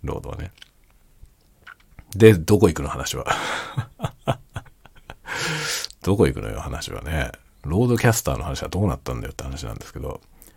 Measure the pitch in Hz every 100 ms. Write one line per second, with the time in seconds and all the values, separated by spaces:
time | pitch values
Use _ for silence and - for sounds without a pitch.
0 | - - - 78 76 - - _ _ _
1 | _ _ - _ _ _ - - _ -
2 | - 101 110 95 78 104 101 78 71 -
3 | - - - - - - - 135 - -
4 | - - - - - - - - - -
5 | - - - - - 156 156 - - -
6 | - 101 73 - 53 52 - - - -
7 | - 78 - - - - 71 92 123 117
8 | 120 110 - 65 - - - 90 104 65
9 | 67 60 58 - 65 67 57 55 - -
10 | 67 - - - -